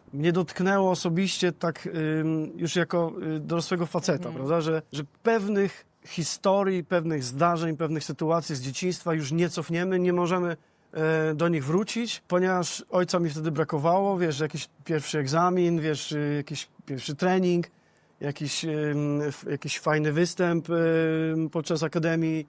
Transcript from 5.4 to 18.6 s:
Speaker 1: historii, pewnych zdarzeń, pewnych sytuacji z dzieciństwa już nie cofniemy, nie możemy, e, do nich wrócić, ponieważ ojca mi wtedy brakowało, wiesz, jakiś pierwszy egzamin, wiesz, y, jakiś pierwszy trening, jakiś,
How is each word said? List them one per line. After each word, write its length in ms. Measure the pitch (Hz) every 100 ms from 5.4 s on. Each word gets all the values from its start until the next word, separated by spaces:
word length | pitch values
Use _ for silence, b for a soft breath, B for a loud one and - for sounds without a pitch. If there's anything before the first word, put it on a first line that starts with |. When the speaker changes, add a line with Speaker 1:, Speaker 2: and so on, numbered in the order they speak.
| 196 202 196 - - _ -
Speaker 1:
historii, 800 | - 156 - 196 196 190 185
pewnych 400 | - 180 160 156
zdarzeń, 540 | 123 135 170 170 165 151
pewnych 260 | 160 156
sytuacji 520 | - 147 160 165 151 143
z 60 |
dzieciństwa 520 | 127 131 180 175 175
już 180 | 160 139
nie 180 | 165 175
cofniemy, 500 | 175 151 170 180 185
nie 140 | 180
możemy, 440 | 175 175 180 165 160 b b b
e, 400 | - 156 160 156 151
do 120 | 170
nich 180 | 165 135
wrócić, 580 | 175 220 226 233 - -
ponieważ 580 | 180 185 185 170 - -
ojca 300 | 180 180 180
mi 100 | 170
wtedy 220 | 147 160
brakowało, 680 | 151 156 156 160 185 196 190
wiesz, 220 | 175 139
jakiś 280 | 151 151 - _ -
pierwszy 340 | 160 - 156
egzamin, 600 | 135 160 180 180 175 170
wiesz, 300 | 156 143 -
y, 220 | 151 147 147
jakiś 300 | 143 143 - _ -
pierwszy 300 | 135 - 147
trening, 520 | 180 185 180 175 170 b b b b b
jakiś, 460 | 143 143 147 -